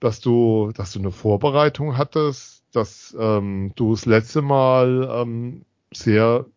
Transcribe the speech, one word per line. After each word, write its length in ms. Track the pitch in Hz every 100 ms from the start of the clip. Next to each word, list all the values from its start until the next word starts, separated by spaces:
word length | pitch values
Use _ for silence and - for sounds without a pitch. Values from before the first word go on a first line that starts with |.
dass 200 | 123 110
du, 520 | 127 120 117 110 107
dass 180 | 107 92
du 60 | 98
eine 120 | 95
Vorbereitung 840 | - 107 101 147 143 151 143 147 127
hattest, 680 | 147 156 151 131 - - _
dass, 420 | 120 107 - - -
ähm, 540 | 110 104 101 98 98 -
du 140 | 110
das 140 | 110 117
letzte 340 | 110 113 156
Mal, 680 | 143 139 131 127 127 127 127
ähm, 520 | 117 120 117 120 - - _ _
sehr, 540 | - 117 107 113 120 123